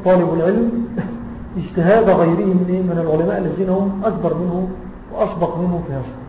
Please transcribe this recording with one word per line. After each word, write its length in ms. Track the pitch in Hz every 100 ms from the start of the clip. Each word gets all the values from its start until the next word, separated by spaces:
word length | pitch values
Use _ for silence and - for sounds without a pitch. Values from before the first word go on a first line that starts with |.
طالب 300 | 180 180 165
العلم 520 | 165 170 220 233 - - - 185 -
<laughs> 400 | - - - 185
اجتهاد 540 | 156 180 170 220 196
غيره 360 | 165 170 170 202
من، 400 | 180 180 185 185
من 80 | 165
العلماء 400 | 165 156 165 190
الذين 300 | 170 156 190
هم 320 | 185 196 -
أكبر 300 | 220 165 165
منه 340 | 156 180 180 185 - - - -
وأسبق 440 | - 208 165 165 165
منه 240 | 180 170 -
في 60 |
هذا 240 | 135 113 -